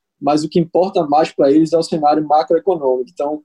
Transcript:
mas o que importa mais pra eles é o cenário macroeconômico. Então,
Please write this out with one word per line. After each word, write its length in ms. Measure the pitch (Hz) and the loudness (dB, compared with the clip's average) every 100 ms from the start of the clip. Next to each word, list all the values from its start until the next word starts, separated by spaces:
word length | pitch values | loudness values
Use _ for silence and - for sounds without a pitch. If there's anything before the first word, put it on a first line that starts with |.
| _ _ | _ _
mas 240 | 143 151 | -2 -2
o 60 | 156 | 0
que 100 | 180 | -2
importa 480 | 170 160 190 185 151 | 0 0 0 -2 0
mais 240 | 147 165 | 0 0
pra 200 | - 139 | 0 2
eles 200 | 151 160 | 4 2
é 60 | 165 | 0
o 60 | |
cenário 420 | 165 170 147 151 151 | -2 -2 0 0 0
macroeconômico. 840 | 151 160 170 - 170 135 127 123 | 0 2 0 0 -2 0 -2 -4
Então, 280 | - 147 151 | -8 -6 -8